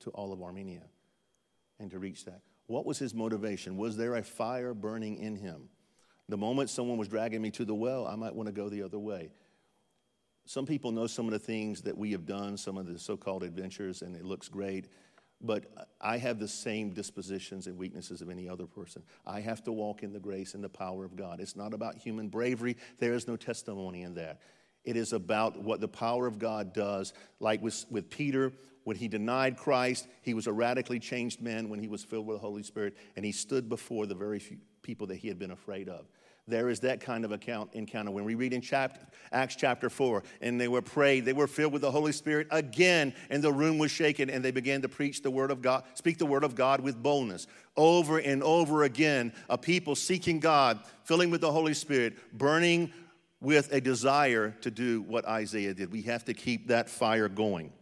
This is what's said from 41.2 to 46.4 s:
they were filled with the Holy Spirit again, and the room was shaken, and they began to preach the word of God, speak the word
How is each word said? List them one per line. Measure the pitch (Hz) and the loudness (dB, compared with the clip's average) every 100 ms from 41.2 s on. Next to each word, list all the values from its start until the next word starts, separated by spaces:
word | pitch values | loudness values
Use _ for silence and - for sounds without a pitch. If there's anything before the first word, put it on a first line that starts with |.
they | 123 | 4
were | 135 143 | 2 2
filled | 151 151 | 2 2
with | 143 | 2
the | 139 | 2
Holy | 147 151 | 2 2
Spirit | 151 151 151 151 | 0 0 0 2
again, | 156 143 113 180 170 139 - - | 0 2 6 8 8 4 0 -4
and | 143 | 2
the | 151 | 4
room | 139 156 156 | 6 4 4
was | 151 | 2
shaken, | - 151 147 135 | 4 2 4 0
and | 135 | 0
they | 131 | 0
began | 131 127 139 | 0 0 0
to | 131 | -2
preach | - 143 - | -2 -2 -2
the | 139 | -2
word | 131 135 | 2 2
of | 131 | 2
God, | 127 127 - | 2 2 0
speak | - 170 165 | -4 0 2
the | 156 | 4
word | 139 | 4